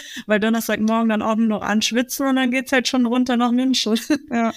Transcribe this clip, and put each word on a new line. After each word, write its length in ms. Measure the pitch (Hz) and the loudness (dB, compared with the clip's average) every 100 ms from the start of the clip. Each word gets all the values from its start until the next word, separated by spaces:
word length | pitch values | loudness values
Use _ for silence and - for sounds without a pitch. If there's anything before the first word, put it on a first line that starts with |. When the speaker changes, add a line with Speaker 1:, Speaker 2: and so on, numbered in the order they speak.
| - - - | -8 -12 -2
Speaker 1:
weil 140 | 214 | 0
Donnerstagmorgen 720 | 220 226 220 214 214 226 226 | 2 0 -2 -2 0 2 2
dann 100 | 214 | 0
auch 160 | 214 220 | 0 0
nur 100 | 226 | 0
noch 140 | 208 | 0
anschwitzen 640 | - 214 - 220 254 - 277 | 0 0 0 0 -2 -2 0
und 100 | 262 | 2
dann 140 | 262 | 0
geht's 220 | 254 262 | -2 0
halt 160 | 269 240 | 0 0
schon 160 | 262 | 0
runter 320 | 240 240 254 233 | 2 2 2 2
nach 140 | 240 | 2
München. 500 | 240 262 247 - 220 | 2 2 0 0 -2
<laughs> 260 | - 294 - | 0 -4 -2
Speaker 2:
Ja, 240 | 233 226 | -2 -2